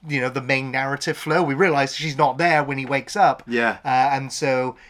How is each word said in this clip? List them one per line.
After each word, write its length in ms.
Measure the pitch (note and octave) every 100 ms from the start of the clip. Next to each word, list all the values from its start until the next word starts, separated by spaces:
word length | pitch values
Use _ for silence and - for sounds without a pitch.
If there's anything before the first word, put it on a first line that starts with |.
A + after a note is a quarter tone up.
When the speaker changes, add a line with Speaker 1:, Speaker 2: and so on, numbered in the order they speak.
| D#3
Speaker 1:
you 140 | C#3+
know, 80 | B2+
the 120 | C3
main 300 | B2+ C3+ C3+
narrative 460 | C3 C3+ C#3 - D3+
flow, 260 | D3+ D#3+
we 120 | D#3+
realise 400 | C3+ F#3 C#3+ C#3
she's 220 | - D#3 C#3
not 220 | D3 B2+
there 240 | F3 D#3
when 160 | C#3+ C3+
he 80 | B2+
wakes 300 | C3+ C3 G#3+
up. 260 | F3 - -
Speaker 2:
Yeah. 300 | A#2 A#2 G2+
Speaker 1:
Uh, 40 | C3+
and 440 | B2+ C3 C#3 C3+
so 440 | - C#3+ C3 B2+ - -